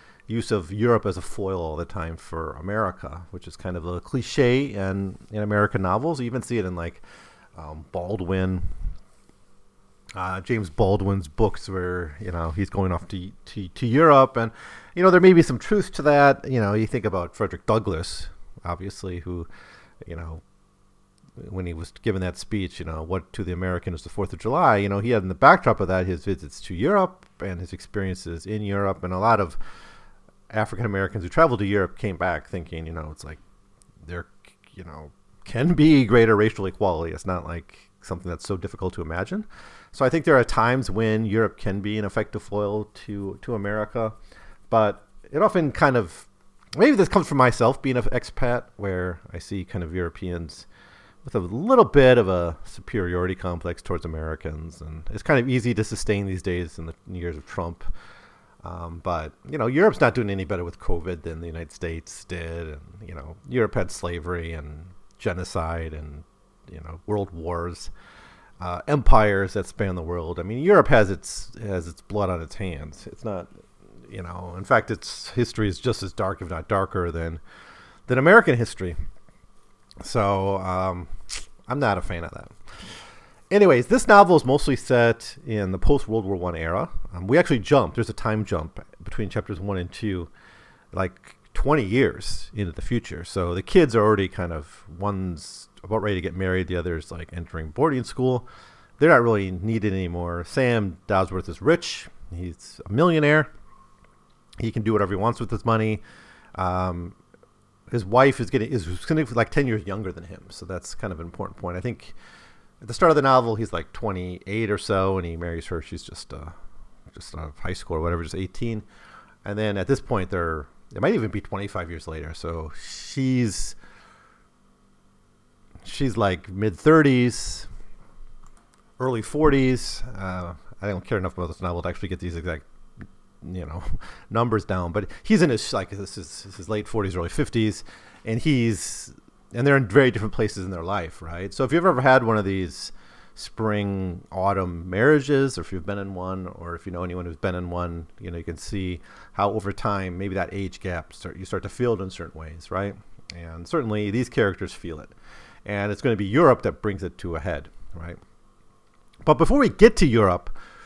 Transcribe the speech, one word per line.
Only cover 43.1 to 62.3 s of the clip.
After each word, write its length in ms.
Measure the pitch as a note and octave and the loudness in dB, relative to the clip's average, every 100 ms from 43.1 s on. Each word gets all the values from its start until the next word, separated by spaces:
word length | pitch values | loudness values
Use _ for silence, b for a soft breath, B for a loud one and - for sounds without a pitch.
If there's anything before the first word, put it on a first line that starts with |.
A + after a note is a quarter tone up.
| G2+ G2 - | -8 -8 -10
to 120 | - | -8
America, 600 | A2 G2+ G#2+ G#2 A#2 A2 - b b b b - | -6 -4 -4 -4 -4 -4 -6 b b b b 0
but 360 | A2+ G#2 - _ - - | 4 4 0 _ -20 -8
it 120 | D3+ | 0
often 280 | G#3 F#3 D3 | 2 4 0
kind 280 | - D3 B2 | 2 4 4
of, 280 | F#2 - - _ _ _ _ C#3 | 0 -8 -20 _ _ _ _ 4
maybe 180 | B3+ A#3+ | 6 6
this 140 | F#3 | 4
comes 180 | G3 D3+ | 4 2
from 80 | C#3+ | 6
myself 460 | B2+ - A#2 - | 6 6 4 4
being 160 | C3+ B2 | 0 0
an 60 | |
expat, 600 | - B2 - - B2 A#2+ - - | 2 0 -4 -2 0 0 -4 -8
where 440 | G2+ F2+ F2+ E2+ - | -4 -2 -4 -6 -12
I 80 | E2+ | -14
see 280 | - G2+ F2 | -8 -8 -6
kind 180 | G2 | -6
of 100 | E2 | -6
Europeans 720 | F2+ E2+ - F#2 F2 D#2+ - - b b b b b - | -4 -6 -6 -8 -6 -8 -14 -20 b b b b b -6
with 80 | |
a 60 | G#2+ | -4
little 440 | F2 A#2 G#3+ B3+ | -4 -4 4 6
bit 320 | A#2+ C#3+ C3 A#2+ | 8 8 10 8
of 100 | F#2+ | 6
a 300 | F2+ E2+ E2 | 2 0 -4
superiority 680 | - - - A2 F2 F2 F2+ | -12 -16 -6 -4 -2 -2 -2
complex 480 | F#2 F#2 F2 F2 E2+ | -4 -6 -6 -6 -8
towards 240 | - - E2 | -6 -6 -6
Americans, 760 | D#2+ D#2+ D#2 E2 D2+ E2 - | -8 -8 -8 -8 -10 -12 -14
and 220 | D#2 D#2+ - | -14 -10 -8
it's 120 | A2+ | -6
kind 160 | - C#3 | 2 2
of 80 | B2+ | 4
easy 280 | B2+ A2+ | 0 0
to 100 | G#2+ | 0
sustain 400 | G#2+ G#2+ - G2+ | -2 -2 0 0
these 160 | G2 F#2 | 0 -4
days 380 | F#2+ F2 E2+ - | -4 -4 -4 -10
in 80 | E2 | -14
the 80 | - - | -14 -14
years 240 | F2+ E2+ D#2+ | -10 -8 -10
of 80 | |
Trump. 400 | - - E2+ E2+ - b b b b b b b | -10 -8 -8 -4 -2 b b b b b b b
Um, 360 | F2 F2 E2+ E2+ | -16 -12 -12 -8
but, 280 | F#2 D#2+ D#2 - - | -4 -4 -6 -14 -12
you 80 | D3 | -4
know, 120 | A2+ | -2
Europe's 320 | C#3 G#3 G3+ | 4 4 6
not 140 | B2 | 2
doing 160 | B2 G#2 | 2 -2
any 140 | G2 | -4
better 200 | F#2+ F#2 | -4 -4
with 160 | F2 - | -6 -4
covid 420 | - E2+ E2+ E2+ | 2 2 0 -8
than 180 | E2+ D#2+ | -8 -10
the 60 | E2+ | -10
United 240 | D#2+ E2 | -10 -12
States 540 | - E2+ E2 - - | -10 -8 -8 -12 -18
did, 440 | - | -12